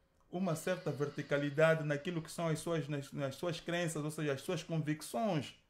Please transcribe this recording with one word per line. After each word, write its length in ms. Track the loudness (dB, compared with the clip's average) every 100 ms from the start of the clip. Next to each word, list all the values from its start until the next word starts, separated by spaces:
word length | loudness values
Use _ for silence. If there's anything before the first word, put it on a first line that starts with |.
| _ _ -6
uma 280 | -2 0 0
certa 340 | 0 -2 -2
verticalidade 920 | 0 -2 -2 0 2 2 6 6 6
naquilo 360 | 2 0 -2 -4
que 120 | -4
são 160 | -2 0
as 100 | 0
suas, 300 | 0 0 0
nas, 240 | -4 -4
nas 240 | -4 -4 -2
suas 240 | -4 -4
crenças, 440 | -2 0 0 -2
ou 60 | -4
seja, 220 | -2 -2
as 80 | -2
suas 240 | -2 -4
convicções. 920 | -2 0 0 -2 -2 -2 2 2 -2 -10